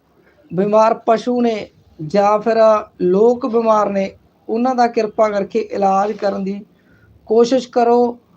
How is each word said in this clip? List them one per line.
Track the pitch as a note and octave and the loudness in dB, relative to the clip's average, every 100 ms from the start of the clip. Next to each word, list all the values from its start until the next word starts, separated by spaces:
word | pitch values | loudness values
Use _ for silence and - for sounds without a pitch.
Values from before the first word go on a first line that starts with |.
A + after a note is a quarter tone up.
| _ _ _ _ _ | _ _ _ _ _
ਬਿਮਾਰ | E3+ G#3 G#3+ A3 A3+ - | -4 0 2 2 0 0
ਪਸ਼ੂ | A3+ B3 B3 | -2 0 -2
ਨੇ | A#3 G#3+ - _ _ - | -2 -4 -10 _ _ -16
ਜਾਂ | D#3 G3+ G3+ G#3 | -4 0 2 0
ਫਿਰ | A3 A3+ A3 G#3+ G#3+ - | 0 2 4 4 -2 -4
ਲੋਕ | F3+ F#3 A#3 A#3+ C4 | 0 2 2 2 -2
ਬਿਮਾਰ | A3+ A3+ G#3+ G3+ | -2 2 2 0
ਨੇ, | G3 F#3+ - _ _ - | -2 -6 -10 _ _ -8
ਉਹਨਾਂ | A3 A#3+ B3 | -2 -2 0
ਦਾ | A#3 | 0
ਕਿਰਪਾ | A#3 G#3+ A3 G#3+ | 0 -4 0 -2
ਕਰਕੇ | G3+ G3 A3+ - | -2 -4 -6 -6
ਇਲਾਜ | G3+ G3 F#3+ G#3 | -2 0 0 -2
ਕਰਨ | G#3+ G3+ G3 | -4 -6 -6
ਦੀ | F#3+ G3+ - _ _ _ _ _ - | -8 -10 -14 _ _ _ _ _ -2
ਕੋਸ਼ਿਸ਼ | A3 A#3+ C4 B3 | 2 2 0 -2
ਕਰੋ। | B3 A#3 A#3+ A#3+ A#3+ _ | -2 2 2 0 -4 _